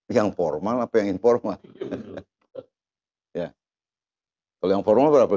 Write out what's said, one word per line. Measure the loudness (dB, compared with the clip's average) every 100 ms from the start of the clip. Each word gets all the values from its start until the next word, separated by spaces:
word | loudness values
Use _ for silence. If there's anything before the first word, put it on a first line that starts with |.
| -2
yang | 0 0 0
formal | -4 -2 -4 -4
apa | -2 0
yang | 0 0
informal. | 2 2 -2 -10
<laughs> | -14 -14 -12 -12 -12 -16 -18 _ _ -20 -20 _ _ _ _ _ _
Ya. | -10 -10 -14 _ _ _ _ _ _ _ _ _ _
Kalau | -2 0
yang |
formal | 2 4 4
berapa, | 4 4